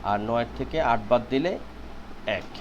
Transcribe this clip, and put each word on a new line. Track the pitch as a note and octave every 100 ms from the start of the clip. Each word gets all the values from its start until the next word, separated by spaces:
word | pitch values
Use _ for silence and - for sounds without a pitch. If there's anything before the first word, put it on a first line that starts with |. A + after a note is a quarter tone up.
| G2
আর | G2+ G#2+
নয়ের | A#2 A#2+ -
থেকে | C3+ D#3+ C3+
আট | A#2 A2
বাদ | B2 A2+
দিলে | C3+ E3+ - - - - - - - - G2
এক। | - -